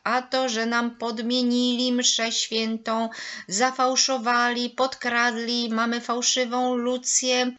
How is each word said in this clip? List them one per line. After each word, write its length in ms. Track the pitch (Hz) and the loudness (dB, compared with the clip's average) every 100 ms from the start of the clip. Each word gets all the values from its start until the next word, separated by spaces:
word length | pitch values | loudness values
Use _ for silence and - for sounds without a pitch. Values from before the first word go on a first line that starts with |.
A 180 | 208 247 | -2 -2
to, 260 | 254 262 262 | 0 -2 0
że 180 | 220 226 | 0 0
nam 300 | 233 233 233 | 0 -2 -4
podmienili 960 | 233 226 233 254 247 247 247 240 254 | -6 -4 -2 0 2 2 2 2 0
mszę 400 | 247 240 - 226 | 2 2 2 0
świętą, 760 | 226 - 220 220 226 226 226 226 - - - - | -2 -2 -2 -2 -4 -2 -2 -2 -6 -12 -14 -6
zafałszowali, 1200 | 190 254 262 254 254 - 262 226 240 240 240 240 | 0 0 2 2 2 2 0 2 2 2 0 -4
podkradli, 960 | 240 262 - 247 240 240 226 233 240 240 | 0 -2 0 -2 2 2 0 -2 -2 0
mamy 280 | 226 233 233 | 0 0 -2
fałszywą 760 | 233 240 240 254 247 247 254 | -2 -2 0 0 0 0 0
Lucję, 800 | 247 240 254 247 - 254 247 254 | 0 0 -2 0 0 2 2 0